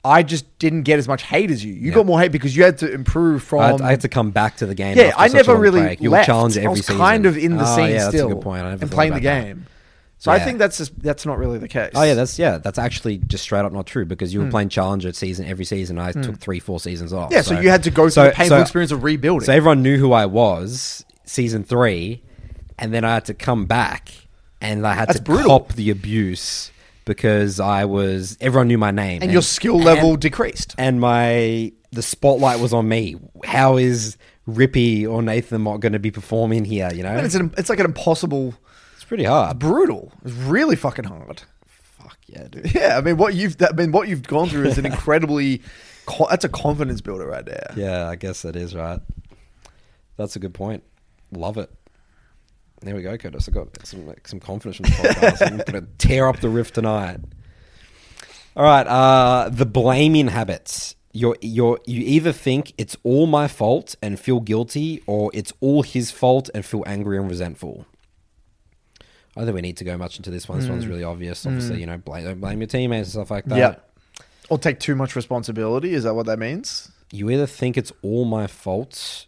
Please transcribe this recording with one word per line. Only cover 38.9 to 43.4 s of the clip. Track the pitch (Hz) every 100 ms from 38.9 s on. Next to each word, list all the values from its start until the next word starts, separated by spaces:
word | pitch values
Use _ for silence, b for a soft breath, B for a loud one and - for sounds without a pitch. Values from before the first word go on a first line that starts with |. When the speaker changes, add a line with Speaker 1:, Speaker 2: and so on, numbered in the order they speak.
Speaker 2:
It's | b
pretty | - 226
hard. | 113 143 87 120
Speaker 1:
It's |
brutal. | 151 247 392 104 - _
It's | 127
really | 120 131 196 311 202
fucking | 135 127 113
hard. | 82 - - - _ _ _ _ _
Speaker 2:
Fuck | - - -
yeah, | - 73
dude. | - -
Speaker 1:
Yeah, | - - 123
I |
mean, | 151 165
what | 208
you've, | 180